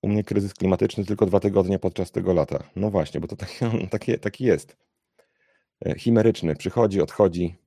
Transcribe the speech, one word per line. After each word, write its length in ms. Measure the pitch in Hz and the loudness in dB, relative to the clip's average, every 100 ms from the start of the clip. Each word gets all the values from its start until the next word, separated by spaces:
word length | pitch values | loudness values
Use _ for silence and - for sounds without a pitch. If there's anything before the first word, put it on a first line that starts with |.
U 60 | 101 | 2
mnie 160 | 104 | 0
kryzys 300 | 101 101 98 | 0 -2 -2
klimatyczny 500 | - 92 92 117 - | -2 0 2 0 -2
tylko 220 | 95 101 101 | -4 0 4
dwa 140 | 98 | 4
tygodnie 380 | 101 98 92 98 | 4 2 2 0
podczas 320 | 92 - 92 | -2 -4 -6
tego 240 | - 92 | -4 0
lata. 360 | 90 73 - - - | 2 2 -4 -8 -4
No 140 | 104 | -2
właśnie, 300 | 98 76 - | 0 -2 -6
bo 60 | 85 | -8
to 100 | 101 | -10
taki, 280 | 98 - 120 113 | -12 -6 -4 -2
<laughs> 140 | 95 | -4
taki, 280 | 113 - 117 | -6 -4 -4
taki 260 | 107 - | -4 -2
jest. 320 | 123 80 - _ _ _ _ _ _ _ _ _ _ _ - | 2 2 0 _ _ _ _ _ _ _ _ _ _ _ -6
E, 120 | - | -4
chimeryczny. 580 | - 117 113 - 82 76 | 2 4 4 2 -2 -4
Przychodzi, 440 | 92 117 110 98 | -4 0 2 2
odchodzi. 560 | 76 - 101 85 87 85 | -2 2 2 2 -6 -6